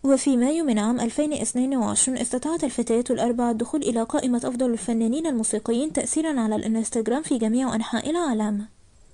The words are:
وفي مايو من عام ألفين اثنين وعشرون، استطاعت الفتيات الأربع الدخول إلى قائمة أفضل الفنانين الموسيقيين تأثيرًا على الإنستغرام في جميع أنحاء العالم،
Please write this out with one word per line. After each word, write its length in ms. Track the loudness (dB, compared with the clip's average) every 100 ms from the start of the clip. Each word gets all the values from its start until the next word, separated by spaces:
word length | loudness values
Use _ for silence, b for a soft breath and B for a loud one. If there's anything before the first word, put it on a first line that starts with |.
وفي 320 | 4 4 4 4
مايو 280 | 4 2
من 140 | 2 2
عام 220 | 2 0
ألفين 320 | 0 0 -2
اثنين 440 | 0 -2 0 0 2
وعشرون، 420 | 0 0 0 0
استطاعت 460 | -2 -2 -2 -2
الفتيات 460 | -2 -2 0 0 2
الأربع 400 | 0 0 0 0
الدخول 320 | 0 -2 -2
إلى 200 | 0 0
قائمة 360 | 0 0 0 0
أفضل 320 | 0 0 0
الفنانين 560 | 0 0 0 0 0 -2
الموسيقيين 680 | -2 0 -2 0 0 0
تأثيرًا 480 | -2 -2 -2 0 0
على 160 | 0 0
الإنستغرام 680 | 0 -2 0 -2 0 -2
في 160 | 0 0
جميع 360 | 2 2 0
أنحاء 360 | -2 -2 -4 -2
العالم، 560 | -2 0 0 0 -2 -6 -16 -20 -20 -20